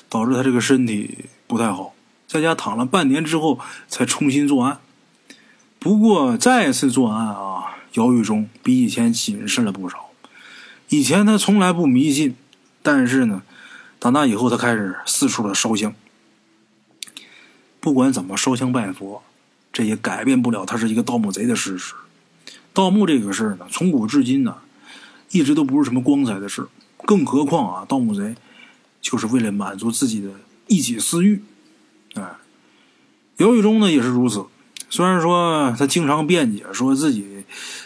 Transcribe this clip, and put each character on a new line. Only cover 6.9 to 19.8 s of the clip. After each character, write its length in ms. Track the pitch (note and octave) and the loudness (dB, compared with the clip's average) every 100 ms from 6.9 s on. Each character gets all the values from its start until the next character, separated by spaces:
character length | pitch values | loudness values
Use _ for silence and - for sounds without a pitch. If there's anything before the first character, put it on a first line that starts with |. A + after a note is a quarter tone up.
| B2 A#2+ | 2 2
案 180 | G#2+ A2+ | 0 -4
啊， 480 | G2+ G2 F#2 - - - | -6 -8 -8 -10 -14 -8
姚 180 | - A#2 | 0 2
玉 120 | B2 | 2
忠 260 | G#2 G#2+ G#2+ - | 2 0 -4 -4
比 180 | - B2+ | 0 2
以 80 | A#2 | 2
前 240 | A#2 A#2 | 0 0
谨 340 | A2+ - G#2 G#2 | 0 -4 -6 -4
慎 160 | B2+ | -2
了 80 | A2 | -2
不 160 | F#2+ F2+ | -4 -10
少。 220 | - - _ - - - - - - - | -12 -18 _ -20 -20 -20 -20 -20 -20 -2
以 140 | D3+ | 0
前 200 | B2+ F3 | 2 4
他 140 | G#3 G#3+ | 4 4
从 220 | F#3+ G#3 | 4 4
来 120 | F#3 | 4
不 140 | F3 D#3+ | 2 2
迷 240 | B2+ D3+ | 4 4
信， 240 | C#3 D3 B2 _ _ _ _ | 2 0 -4 _ _ _ _
但 260 | - C#3+ B2 | 0 2 2
是 180 | C3 A#2+ | 2 0
呢， 160 | G2 - - - - - _ | -2 -10 -20 -20 -20 -20 _
打 140 | A#2+ | 0
那 160 | C#3 C#3 | 2 2
以 80 | G#2 | 2
后 120 | B2 | 0
他 60 | A#2 | 0
开 200 | A#2+ A2+ | 0 -2
始 200 | G2 F2+ - | -4 -8 -6
四 200 | - C3+ | -2 0
处 200 | G#2+ G#2 | -2 -4
的 60 | |
烧 220 | F#2+ A#2 G#2+ | -2 -2 -2
香。 180 | G#2+ - _ _ _ _ _ _ _ _ _ _ - - - - - _ _ _ | -4 -8 _ _ _ _ _ _ _ _ _ _ -18 -18 -20 -20 -20 _ _ _
不 140 | - | 0
管 200 | C3+ C3 | 2 2
怎 100 | B2+ | 0
么 140 | F#2 G2 | -4 -4
烧 180 | - B2 | -2 0
香 160 | B2+ | 0
拜 200 | B2 G2+ | -2 -4
佛， 320 | F#2 G2 G#2+ - _ _ _ _ | -8 -14 -16 -20 _ _ _ _
这 100 | - | -4